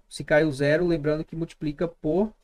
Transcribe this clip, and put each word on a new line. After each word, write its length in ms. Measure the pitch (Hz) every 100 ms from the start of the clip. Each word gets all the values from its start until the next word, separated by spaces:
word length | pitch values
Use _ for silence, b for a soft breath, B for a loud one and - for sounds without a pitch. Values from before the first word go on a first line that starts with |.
| _
se 160 | -
cai 200 | 147 151
o 80 | 156
zero, 340 | 131 143 156 175
lembrando 400 | 165 147 151 160
que 100 | 165
multiplica 520 | 165 - 151 143 170
por 440 | - 156 170 214 -